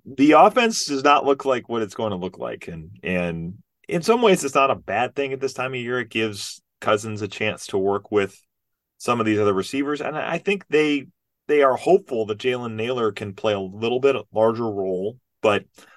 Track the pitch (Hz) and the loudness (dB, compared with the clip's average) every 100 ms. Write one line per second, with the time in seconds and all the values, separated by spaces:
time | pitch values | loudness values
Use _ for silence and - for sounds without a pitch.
0 | - 135 143 151 190 254 233 - - 139 | -16 2 6 8 8 6 0 0 -4 0
1 | 143 143 135 139 135 120 - 117 107 - | 4 4 4 0 0 -2 -2 -4 -4 -4
2 | 110 95 92 - 62 - - 85 80 101 | -4 -4 -6 -8 -10 -10 -12 -14 -14 -12
3 | - 90 87 82 82 104 _ _ - 170 | -4 -2 -2 -4 -8 -12 _ _ -6 -4
4 | 165 240 226 185 139 143 135 107 - 101 | 0 2 4 4 2 2 2 0 -2 -2
5 | 123 - 139 131 135 131 127 131 117 123 | -2 -4 -6 -4 -6 -6 -6 -6 -6 -6
6 | 113 110 110 101 - - _ _ - 107 | -4 -2 -2 -4 -12 -14 _ _ 0 0
7 | 110 107 104 - 107 - - 101 95 101 | 0 -8 -8 -4 -4 -4 -4 -2 0 -2
8 | - 104 98 - _ _ _ _ _ _ | 0 0 0 -6 _ _ _ _ _ _
9 | - 120 110 104 104 95 95 135 143 147 | -4 -2 0 2 2 0 -2 -4 -4 -4
10 | 143 151 - 165 - 202 - 151 151 143 | -6 -6 -6 -4 -4 -4 0 0 2 0
11 | 135 _ _ _ - 147 135 123 151 190 | -6 _ _ _ 0 4 4 4 4 2
12 | - 123 107 107 127 123 120 110 117 127 | 2 -4 -4 -2 -2 -2 -4 -6 -4 0
13 | 110 101 104 98 113 101 95 101 117 127 | -2 -2 -10 -4 -2 0 -4 -4 -2 2
14 | 139 123 - 107 113 113 117 101 95 90 | 2 2 -2 2 2 2 -4 -2 -4 -2
15 | 98 127 _ _ 110 101 - _ - | -4 -8 _ _ 0 0 -4 _ -20